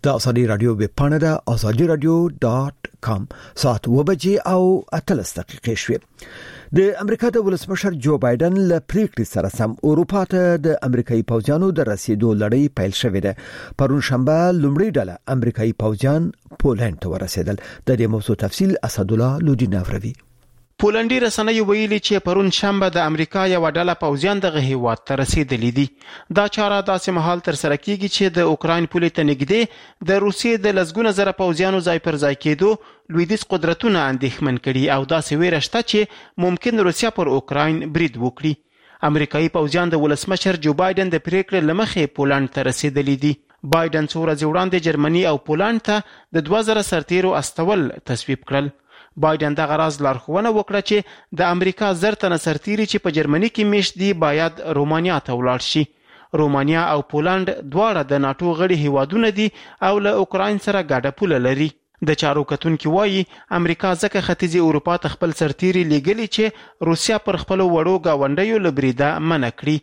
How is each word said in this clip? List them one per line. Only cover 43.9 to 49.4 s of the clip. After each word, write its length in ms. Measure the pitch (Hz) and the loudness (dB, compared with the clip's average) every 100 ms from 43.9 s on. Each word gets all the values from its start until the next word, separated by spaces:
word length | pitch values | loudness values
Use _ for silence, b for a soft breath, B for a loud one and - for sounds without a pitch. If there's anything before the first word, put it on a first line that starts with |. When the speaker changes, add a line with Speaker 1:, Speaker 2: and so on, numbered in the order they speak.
| 156 151 | -2 -2
Speaker 2:
څو 60 | 165 | -2
ورځې 220 | 160 147 151 | -2 0 0
وړاندې 360 | 170 185 180 165 | 0 0 0 0
جرمني 420 | 151 147 170 185 | 0 2 2 2
او 80 | 147 - | -2 -2
پولنډ 300 | 156 208 226 - | -2 0 -2 -2
ته 60 | 208 B B B 165 | -2 B B B -4
د 140 | 147 | 0
دوه 180 | 214 220 | 0 2
زره 200 | 220 196 170 | 0 0 -4
سرتیرو 420 | 143 180 185 156 | 0 0 2 0
استول 500 | 143 - 165 202 135 - - | -2 -2 0 2 0 -4 -6
تصویب 380 | 120 - 131 - | -6 -4 -6 -2
کړل. 260 | 139 143 - b b b - | -2 -2 -8 b b b 0
بایدن 300 | 156 156 | 0 2